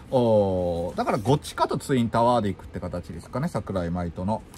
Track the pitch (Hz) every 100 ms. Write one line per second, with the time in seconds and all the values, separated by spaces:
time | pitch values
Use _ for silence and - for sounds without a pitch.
0 | - 131 117 107 98 92 87 85 87 185
1 | 247 160 101 147 - - 339 139 - 131
2 | 117 117 117 123 104 90 - 92 90 87
3 | - 82 - 127 165 117 - 95 85 90
4 | 87 80 95 110 -